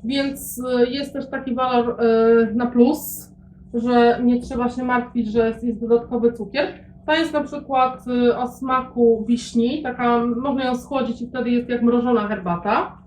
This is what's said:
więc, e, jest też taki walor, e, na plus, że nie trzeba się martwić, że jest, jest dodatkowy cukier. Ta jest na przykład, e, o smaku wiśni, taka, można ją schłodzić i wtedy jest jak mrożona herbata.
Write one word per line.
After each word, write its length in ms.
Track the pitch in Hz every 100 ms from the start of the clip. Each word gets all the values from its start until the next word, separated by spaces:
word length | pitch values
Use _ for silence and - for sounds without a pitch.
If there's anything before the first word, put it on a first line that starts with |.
więc, 580 | 220 277 277 - - - 254
e, 180 | 247 240
jest 220 | 277 285
też 180 | 277 277
taki 240 | 262 269
walor, 420 | 240 254 247 240 226
e, 540 | 233 226 226 233 226
na 120 | 214 240
plus, 640 | 240 247 311 - - - - - - -
że 460 | 240 233 240 240 240
nie 160 | 247 247
trzeba 280 | - 254 240
się 160 | 254
martwić, 480 | 254 247 240 240 208
że 160 | 226 226
jest, 160 | 226
jest 160 | 240 208
dodatkowy 520 | 226 233 233 240 233
cukier. 400 | 233 202 269 - - - - -
Ta 100 | 311
jest 160 | 330
na 80 | 294
przykład, 640 | - 285 - 269 254 254 240 247 240
e, 100 | 233
o 100 | 247
smaku 760 | - 262 254 262 240 233 226 214
wiśni, 540 | 240 - 240 233 302
taka, 440 | 269 240 240 233 240
można 380 | 233 277 269
ją 120 | 254 247
schłodzić 460 | - 269 226 226
i 40 | 240
wtedy 240 | 254 233
jest 180 | 240 240
jak 140 | 240
mrożona 460 | 233 240 233 233 202
herbata. 680 | 202 180 170 202 262 392 -